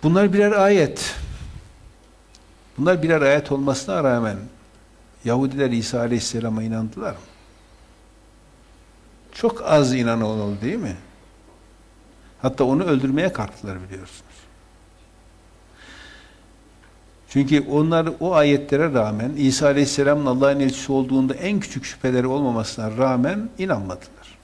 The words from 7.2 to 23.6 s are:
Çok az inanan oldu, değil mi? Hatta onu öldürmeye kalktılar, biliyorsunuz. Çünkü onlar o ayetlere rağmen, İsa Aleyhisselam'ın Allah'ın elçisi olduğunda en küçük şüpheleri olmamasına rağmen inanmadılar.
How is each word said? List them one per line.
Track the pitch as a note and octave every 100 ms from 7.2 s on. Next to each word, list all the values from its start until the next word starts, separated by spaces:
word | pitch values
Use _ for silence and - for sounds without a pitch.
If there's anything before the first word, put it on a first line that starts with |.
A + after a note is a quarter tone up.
| - - - - _ _ - _ - _ _ _ _ _ _ - _ _ _ - -
Çok | - A#3 A3+ -
az | D3+ C3+
inanan | B2+ A#2 A#2
oldu, | A2 A2 G#2 G2+
değil | A2+ A3
mi? | D3+ F2+ - - - - - - - _ _ _ - - - -
Hatta | C3 C3
onu | C3 C#3
öldürmeye | F3+ C#3 C3+ C#3 F#3
kalktılar, | F#3 G#2 - G#2 F#2+
biliyorsunuz. | F#2 F#2+ F#2 - - - - - _ _ - _ _ _ - - _ - - - - - - - - - - - _ - - - - - -
Çünkü | C3+ C#3 D3 -
onlar | D3 D#3 E3 E3 -
o | E3+ E3+
ayetlere | D3 C#3+ D3 C#3+ D#3+
rağmen, | C3 G#2+ G#2+ A#2+ D3
İsa | C3+ C3 D3
Aleyhisselam'ın | C#3 C#3+ C#3+ C#3 D3 C#3
Allah'ın | B2+ C#3 C#3
elçisi | C3+ B2+ -
olduğunda | C3+ B2+ C3+ C3
en | C3 F3+ G#3
küçük | G3+ - -
şüpheleri | - C3 B2+ B2+
olmamasına | C3+ C#3 A#2 A2 - A2 A2
rağmen | C3 B2+ C3 G3 A#3
inanmadılar. | -